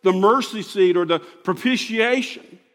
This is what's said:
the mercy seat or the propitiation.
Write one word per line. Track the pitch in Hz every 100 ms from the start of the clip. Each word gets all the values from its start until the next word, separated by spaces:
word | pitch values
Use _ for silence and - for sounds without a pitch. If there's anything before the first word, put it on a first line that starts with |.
the | 190
mercy | 185 196 262 - 220
seat | 175 202 185 180
or | 165
the | 170
propitiation. | - - - 180 254 254 - 220 233 262 - - - - _